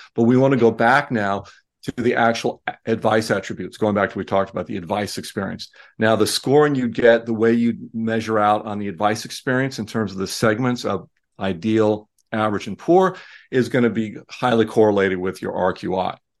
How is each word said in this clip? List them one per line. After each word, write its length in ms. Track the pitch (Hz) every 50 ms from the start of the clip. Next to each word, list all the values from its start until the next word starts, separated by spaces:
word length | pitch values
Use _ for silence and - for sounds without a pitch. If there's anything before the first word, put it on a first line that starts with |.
| - - -
But 100 | - 120
we 120 | 117 127
want 160 | 127 135 135 135
to 80 | 123
go 100 | 117 113
back 400 | 110 113 117 117 131 143 143 -
now 320 | 127 110 101 98 101 101 95 - - _ _ _ _ _ -
to 100 | - - -
the 140 | 110 123 -
actual 480 | - 117 117 117 - - 120 - - - -
a-, 80 | - - -
advice 460 | - 113 113 113 110 107 113 113 - 107
attributes, 460 | 98 - - 110 - 92 90 - -
going 180 | 110 107 101
back 140 | 104 98 95
to, 80 | - 101
we 60 | 92
talked 260 | - 98 98 95 -
about 180 | - 95 90 -
the 80 | 107
advice 420 | 101 87 82 101 104 104 98 - -
experience. 540 | - - - 107 98 95 92 - - - _ - - - _ -
Now, 160 | 110 110 113
the 120 | 101 107
scoring 500 | 104 - - - 131 135 147 151 147 143
you 120 | 131 127 117
get, 380 | - - 120 117 117 117 110
the 80 | 113 113
way 180 | 107 110 113 117
you 380 | 120 117 117 113 - - - -
measure 460 | 113 113 113 113 113 104 107 110 107
out 260 | 104 104 107 107 -
on 140 | 110 104 104
the 80 | 104
advice 380 | 101 90 80 104 104 107 110 -
experience 560 | - - - - 135 127 127 135 135 - -
in 60 | 107
terms 260 | - - 117 110 95 95
of 60 | 95
the 100 | 95 92
segments 560 | - - - 113 107 110 127 123 123 120 -
of 240 | 104 101 92 - - _ _ _ _ _ -
ideal, 680 | 101 98 92 82 82 110 110 110 107 107 107 107 - _ _ _ _ -
average, 380 | - 110 107 110 104 95 - 110
and 100 | 95 -
poor 380 | - - 170 185 190 180 180 - - - - - _ -
is 180 | - 131 120 120
gonna 220 | - 131 120 117
be 260 | 104 113 110 104 - - - -
highly 360 | - - 135 123 113 113 107
correlated 520 | 110 - 117 110 107 104 101 95 95 92 90
with 240 | 90 95 90 - -
your 140 | 95 92
R 160 | 92 92 92 90
Q 240 | - - 90 92
I, 140 | 92 90 92
of 80 | - - _ _ _ _